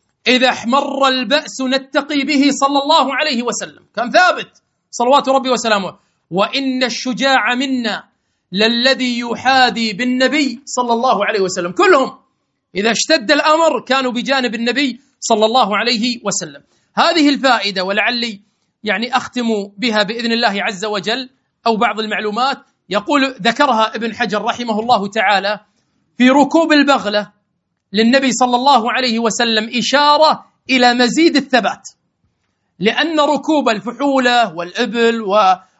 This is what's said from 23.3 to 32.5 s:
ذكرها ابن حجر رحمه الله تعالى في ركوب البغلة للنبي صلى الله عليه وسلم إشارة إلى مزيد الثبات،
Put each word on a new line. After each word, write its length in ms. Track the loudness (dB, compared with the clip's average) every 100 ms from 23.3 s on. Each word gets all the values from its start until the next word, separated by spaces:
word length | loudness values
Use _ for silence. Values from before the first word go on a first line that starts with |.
| -2
ذكرها 520 | -4 2 2 2 0
ابن 200 | -2 -6
حجر 280 | -4 -4 -2
رحمه 380 | -4 -6 -4 -4
الله 280 | 2 0 0
تعالى 520 | -2 0 0 -2 -6 -12 _ _ _ _ 2
في 120 | 4
ركوب 420 | 6 4 2 4
البغلة 600 | 4 4 0 0 -4 -4 _ _ _ _ _ _
للنبي 400 | 0 2 2 0
صلى 240 | 0 0 2
الله 360 | 2 2 2
عليه 260 | -2 -2 -2
وسلم 600 | -2 -2 -2 -2 -2 -4
إشارة 640 | 0 2 4 4 4 2 -6 _ -2
إلى 240 | 2 4
مزيد 420 | 4 2 4 2 2
الثبات، 460 | 0 0 0 -6 -14 -20 _ _ _ _ _